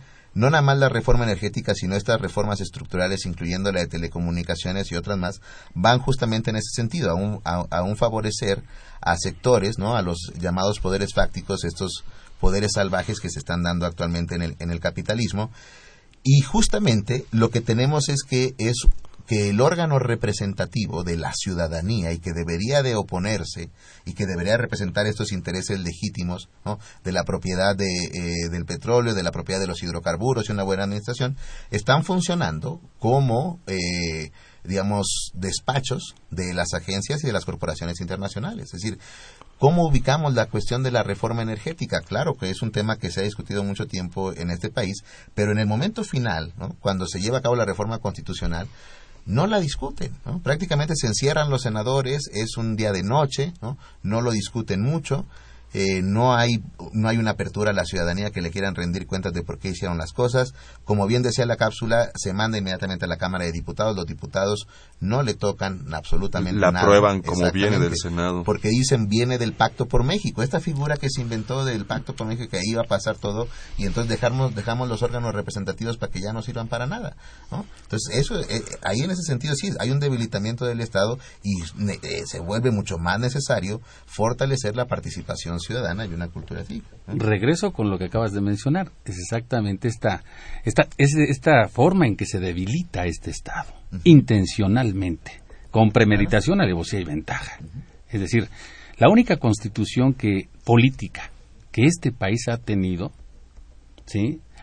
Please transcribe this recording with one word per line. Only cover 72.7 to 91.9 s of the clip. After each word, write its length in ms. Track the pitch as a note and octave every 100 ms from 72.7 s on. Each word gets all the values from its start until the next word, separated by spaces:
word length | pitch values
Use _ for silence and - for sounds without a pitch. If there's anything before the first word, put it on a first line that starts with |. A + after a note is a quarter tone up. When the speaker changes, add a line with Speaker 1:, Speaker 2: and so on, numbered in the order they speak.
Speaker 1:
iba 120 | A2+
a 60 | A2+
pasar 280 | A#2+ A2 G#2+
todo, 320 | G#2 G#2 A#2+ - - -
y 80 |
entonces 240 | G2+ F2+ A#2
dejamos, 460 | A2+ A#2+ B2+ C3
dejamos 340 | G2+ G#2+ A#2 B2+
los 140 | G#2+
órganos 320 | A#2+ A#2+ A#2+
representativos 640 | G2+ - - F#2+ - A#2 A2+
para 140 | G2+
que 80 | F2+
ya 120 | G2
no 80 | A2+
sirvan 280 | A#2 A#2 A2+
para 180 | A#2 B2+
nada, 300 | G#3+ F#3+ - - - -
¿no? 160 | - G#3 -
Entonces, 340 | - G#2+ - A#2
eso, 240 | C#3+ G3+
eh, 220 | C#3 A2+ - -
ahí 180 | F2 G#2+
en 100 | E3+
ese 120 | F#3
sentido 320 | D#3+ B2 D3+ -
sí, 140 | G3+ -
hay 100 | G#2+
un 80 | C#3
debilitamiento 640 | C#3+ B2 A2+ G2+ G#2+ A#2+
del 160 | B2 A#2
Estado 380 | A2+ G2 G#2 B2 - -
y 140 | G2+ F#2+ D#2+ E2+
ne-, 220 | G2+ F2
eh, 200 | E2 E2 -
se 120 | E2+
vuelve 320 | E2+ G#2+ B2+
mucho 260 | G#2+ G2 F2
más 220 | E2+ G2+
necesario 600 | B2 C#3 C3+ A#2 F#2 G#2+ - - -
fortalecer 720 | - G#2+ B2+ C3+ C3+ G#2 A2+
la 100 | B2
participación 720 | F2+ - F2+ - - E2+ E2+
ciudadana 480 | E2+ A#2 G2+ F#2 G#2+
y 60 |
una 160 | E2+ F2
cultura 360 | E2 D2 E2
cívica, 240 | F2 - - - -
¿no? 80 | -
Speaker 3:
Regreso 560 | G#2+ G#2 A2+ E3+ G3+
con 180 | F3+ G#2+
lo 80 | F#2
que 60 |
acabas 280 | F2+ A2 A2+
de 80 | G2+
mencionar, 520 | G2+ G2+ C3+ F3 F#3 -
es 120 | - F#2
exactamente 720 | F2 A#2 A#2+ B2 G#2 G2 A#2+
esta, 340 | A2 A2+ F2+ - - - -
esta, 220 | - G#2+ D3+ -
es 180 | C#3+ D#3
esta 520 | C#3+ C#3 - C#3+ G2+
forma 380 | A#2 D3+